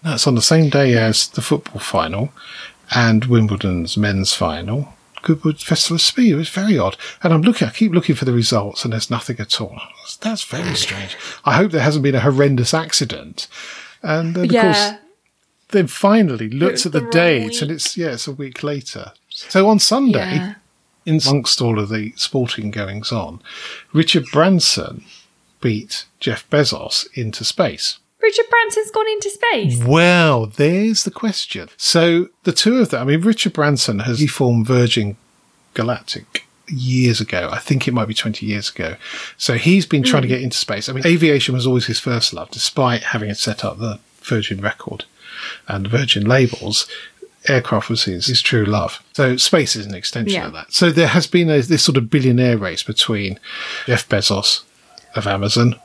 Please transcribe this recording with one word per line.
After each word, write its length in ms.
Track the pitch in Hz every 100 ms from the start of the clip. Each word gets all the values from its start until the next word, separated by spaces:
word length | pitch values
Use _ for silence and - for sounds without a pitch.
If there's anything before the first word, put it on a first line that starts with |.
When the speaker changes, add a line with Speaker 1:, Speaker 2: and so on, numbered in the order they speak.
Speaker 1:
That's 240 | 165 135 147
on 80 |
the 60 | 120
same 260 | - 160 156
day 240 | 143 135 117
as 300 | 110 107 -
the 140 | -
football 360 | - 147 - 107
final 520 | - - 160 98 139 - - - - - -
and 320 | 127 117 110 123
Wimbledon's 680 | 120 107 98 98 87 82 101
men's 340 | 104 98 92
final. 640 | - 87 80 92 127 143 - _ -
Goodwood 380 | - 156 160 151
Festival 360 | - 160 - 170
of 40 |
Speed. 320 | - - 240
It 40 | 151
was 120 | 160
very 300 | 190 208 160
odd. 180 | 95 - - -
And 120 | 175
I'm 80 | 165
looking, 260 | 185 226 131
I 20 |
keep 200 | - 220
looking 220 | 170 -
for 100 | 139
the 80 | 131
results 500 | 120 110 117 101 -
and 80 | 123
there's 160 | 113 -
nothing 280 | 117 - 117
at 200 | 104 -
all. 180 | 104 - - - - -
That's 220 | 220 214
very 300 | - 170 175
strange. 420 | - - 98 95 - - -
I 120 | - 139
hope 160 | 196
there 100 | 160
hasn't 220 | 131 151
been 100 | 139
a 60 | 131
horrendous 520 | 139 135 143 131 120
accident. 760 | 160 160 - 117 - - - - - - - - -
And, 360 | 160 156 165 170
uh, 40 |
of 100 | 175
Speaker 2:
Yeah. 100 | 240 220
Speaker 1:
course, 260 | 208 208 208 _ _ _ _ _ _ _
then 140 | 202 165
finally 600 | - 196 220 185 117 110
looked 260 | 131 175
Speaker 2:
It's 120 | - 175
Speaker 1:
at 60 |
the 80 | 147
Speaker 2:
the 40 | 123
wrong 40 |
Speaker 1:
date 480 | 165 170 135 107 -
and 100 | 147
Speaker 2:
week. 60 | 156
Speaker 1:
it's, 200 | - -
yeah, 160 | 165
it's 140 | 120 -
a 40 |
week 300 | 139 135 123
later. 500 | 147 143 - - 143 _ _
So 400 | - - 190 196
on 120 | 214
Sunday, 560 | - 233 269 139 - 175
Speaker 2:
Yeah. 180 | 185 - _ _ _ _
Speaker 1:
in 160 | - 156 135
amongst 340 | 143 117 -
all 180 | 120 107
of 80 | 101
the 240 | 110 107 -
sporting 540 | - 135 120 - 107
goings 400 | 104 98 101 -
on, 300 | 117 82 82 - - - - -
Richard 340 | 151 160 165 131
Branson 680 | 147 175 180 - - - - - - _ _ _ _
beat 440 | 123 107 - - - _
Jeff 280 | - 110 -
Bezos 580 | 147 139 - - - -
into 280 | - 110 -
space. 540 | 107 - 156 - - - _ _
Speaker 2:
Richard 260 | 440 415 466
Branson's 400 | 466 440 427 427
gone 180 | 440 427
into 220 | 427 403
space? 460 | - 480 277 180 120 120
Speaker 1:
Well, 600 | 156 175 175 160 127 107
there's 580 | - 147 185 220 214
the 60 | -
question. 580 | - 220 - - - 165 -
So 520 | - 170 170 170 180 _
the 100 | 185
two 260 | - 208 254
of 120 | 208
them, 120 | 123
I 20 | 127
mean, 80 | 156
Richard 300 | 202 220 196
Branson 480 | - 147 135 - 104
has 200 | 120 117
reformed 460 | 151 - 127 117 110
Virgin 500 | 127 120 117 104 104 _ _ _ _ _
Galactic 720 | - 113 123 - - - - _ _ -
years 540 | 135 127 127 123 113
ago. 280 | 107 90 -
I 60 | -
think 280 | - 135 139
it 60 |
might 140 | 123 107
be 60 |
twenty 300 | 110 117 107 101
years 220 | 104 -
ago. 260 | - 82 - - - - -
So 180 | -
he's 320 | 117 127 190 -
been 160 | 147
trying 200 | - 151
to 60 | 123
Speaker 2:
Mm. 40 |
Speaker 1:
get 100 | 127
into 160 | 131 -
space. 300 | - - -
I 40 |
mean, 140 | 135 165
aviation 480 | 170 156 143 120
was 120 | 123 127
always 200 | 127 113
his 140 | 110
first 320 | - 120 -
love, 160 | - -
despite 540 | - - - 127 120
having 280 | - 113 107
set 300 | 104 - 104
up 140 | 98 98
the 200 | 113 104 _ -
Virgin 380 | - 113 98 98
record 440 | 98 - - 101 - _ - - - - -
and 200 | 101 98
the 20 |
Virgin 360 | 120 127 104 104
labels. 600 | 131 123 - 92 104 - - - - - _ -
Aircraft 420 | 131 - 110 -
was 160 | 117
his, 220 | - 90 -
his 160 | 120
true 220 | - 117
love. 360 | 104 104 80 - _
So 220 | - 131 127
space 400 | - 175 135 117
is 100 | 101
an 80 |
extension 400 | 90 - 120 104
Speaker 2:
Yeah. 120 | 95 -
Speaker 1:
of 40 |
that. 200 | - -
So 160 | - 175
there 160 | 151 156
has 180 | 170 -
been 220 | 180 165
a, 120 | 147
this 200 | 123 156
sort 120 | - 135
of 140 | 113
billionaire 480 | 151 127 120 123 117
race 240 | 95 82
between 560 | - 104 - 107 98 95 - - - - -
Jeff 200 | 117 -
Bezos 540 | 101 - 98 - - - - - - -
of 120 | - 101
Amazon 500 | 98 101 123 120 -